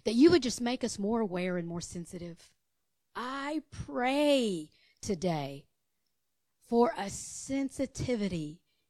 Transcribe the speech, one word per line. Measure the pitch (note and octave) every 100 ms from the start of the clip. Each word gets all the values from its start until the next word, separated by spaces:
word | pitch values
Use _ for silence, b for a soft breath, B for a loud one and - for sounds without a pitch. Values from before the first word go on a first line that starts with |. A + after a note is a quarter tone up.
that | -
you | A3+ E4
would | F4
just | B3 -
make | A#3+ B3+
us | A3+ -
more | G3+ A#3
aware | G#3+ F3 F#3 F3+
and | E3+
more | E3+
sensitive. | - F3+ E3+ F3+ F3 E3 - _ _ _ _ _ _
I | - B3 C#4 C#4 D#4 -
pray | - - C#4 B3 C#4 D4 C#4 A3+ F3 D#3 b b b
today | - F#3 F3+ D#3 C#3 C#3 - _ _ _ _ _ _ _ _ _ -
for | A#3 A#3+ -
a | G3+
sensitivity | - - - - C4+ C4+ - C4+ - - A#3+ G3+ F3 D3+ D#3+ _ _ _